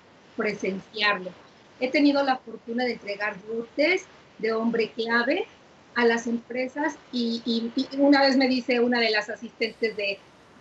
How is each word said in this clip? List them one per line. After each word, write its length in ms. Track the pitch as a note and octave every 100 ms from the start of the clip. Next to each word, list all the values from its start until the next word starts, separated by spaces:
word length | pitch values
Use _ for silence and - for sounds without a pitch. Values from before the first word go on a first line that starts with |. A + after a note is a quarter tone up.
| - - - -
presenciarlo. 920 | G#3+ G3+ G3 F#3+ - A3 G#3 F#3+ F3+ - - - - -
He 100 | B3+
tenido 320 | D4+ C#4+ C#4
la 140 | C#4 B3+
fortuna 480 | - A3 - A#3
de 80 | B3
entregar 440 | G#3+ G3+ G3+ G#3 F#3+ G#3+
dotes 600 | A3+ A#3 - D#4 F#4+ - - - -
de 140 | G#3+
hombre 380 | A3 A3+ A#3 G#3+
clave 560 | - A3+ A#3 A#3+ F4 A4+ - - - -
a 100 | A#3+ A#3+
las 200 | A#3 A#3
empresas 680 | A#3 - A#3+ B3+ D4 D4 - -
y, 320 | B3 A#3 A#3
y, 280 | B3 A3+ A#3
y 220 | C4+ C4+ C#4
una 240 | C#4+ C#4
vez 140 | C#4 C4+
me 100 | C4
dice 320 | B3+ A#3+ A#3+
una 220 | B3 A#3+
de 100 | A3+
las 180 | G#3+ G#3+
asistentes 680 | G#3 A3+ - A3+ - A3+ G3+
de, 220 | G3+ G3 - - - -